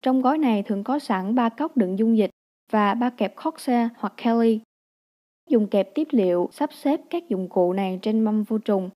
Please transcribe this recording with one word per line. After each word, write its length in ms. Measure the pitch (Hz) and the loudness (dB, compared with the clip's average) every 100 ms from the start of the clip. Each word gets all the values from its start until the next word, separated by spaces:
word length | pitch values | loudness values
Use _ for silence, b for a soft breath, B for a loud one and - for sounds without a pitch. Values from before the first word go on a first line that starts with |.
Trong 200 | 262 262 | 2 2
gói 160 | 254 311 | 2 2
này 240 | 285 214 | 2 0
thường 220 | 202 196 | -2 -6
có 140 | 202 285 | -4 -6
sẵn 360 | - 196 190 | -2 -4 -2
ba 140 | 247 233 | 0 0
cốc 280 | 233 311 285 | -2 -4 0
đựng 220 | 185 190 | -2 0
dung 200 | 226 226 | 2 2
dịch 120 | 190 _ _ _ _ | 2 _ _ _ _
và 240 | 214 208 | 0 2
ba 160 | 233 240 | 0 -2
kẹp 240 | 247 196 - | -2 -6 -4
Corsair 440 | 311 311 - 240 233 233 | -8 -6 -2 0 0 -4
hoặc 180 | 196 - | -10 -4
Kelly. 440 | 240 233 233 220 - _ _ _ _ _ _ _ _ | -2 2 2 0 -4 _ _ _ _ _ _ _ _
Dùng 180 | 247 208 | 2 2
kẹp 280 | 202 190 | 0 0
tiếp 140 | - 311 | -4 0
liệu 380 | 247 185 175 175 | 2 2 2 -2
sắp 200 | - 294 | -4 -6
xếp 280 | - 277 302 - | -4 -2 -2 -4
các 180 | 349 339 | -8 -4
dụng 200 | 190 185 | -6 -2
cụ 240 | - 180 | 0 0
này 260 | 190 190 185 | 0 -4 -4
trên 220 | 214 220 | -2 0
mâm 180 | 220 214 | 0 0
vô 160 | 208 220 | -2 -4
trùng. 320 | 214 202 190 | -2 -2 -2